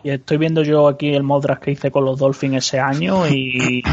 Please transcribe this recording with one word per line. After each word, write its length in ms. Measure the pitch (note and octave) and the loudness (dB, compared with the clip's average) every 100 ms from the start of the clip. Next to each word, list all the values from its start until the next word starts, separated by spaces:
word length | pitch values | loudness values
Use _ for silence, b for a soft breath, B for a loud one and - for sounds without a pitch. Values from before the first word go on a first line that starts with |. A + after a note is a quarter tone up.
Y 80 | C#3+ | -6
estoy 260 | C3+ - D3+ | -6 -2 0
viendo 240 | D#3+ D#3+ | 2 2
yo 260 | D3+ D3+ D3 | 2 4 4
aquí 220 | C#3 D3 | 2 0
el 100 | C#3+ | 0
mock 180 | C#3 C#3+ | 2 0
draft 200 | C#3+ - | 0 -2
que 80 | - | -4
hice 180 | C#3+ C3+ | -4 -2
con 140 | C#3+ C3+ | 0 0
los 140 | C3+ | 0
Dolphins 380 | C3+ C3+ C#3 C3 | 0 0 -2 -2
ese 220 | - C3+ | -2 -2
año 480 | C3+ C#3+ F3+ F#3+ D#3+ | -2 -2 -2 0 2
y, 540 | C3+ C3 B2+ B2+ B2 - | 0 -2 -2 -2 -2 2